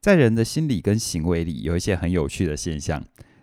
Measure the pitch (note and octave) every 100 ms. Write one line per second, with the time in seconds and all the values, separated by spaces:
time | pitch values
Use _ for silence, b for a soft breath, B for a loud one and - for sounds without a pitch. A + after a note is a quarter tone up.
0 | - F#3 B2 A2+ A2 - D#3 G#2 G2 G#2+
1 | - E2+ D#2+ E2+ E2+ D2 B1+ E2+ G2 F2+
2 | E2+ F2+ C#2 - F2+ D2+ - D#2 - D2+
3 | - _ b b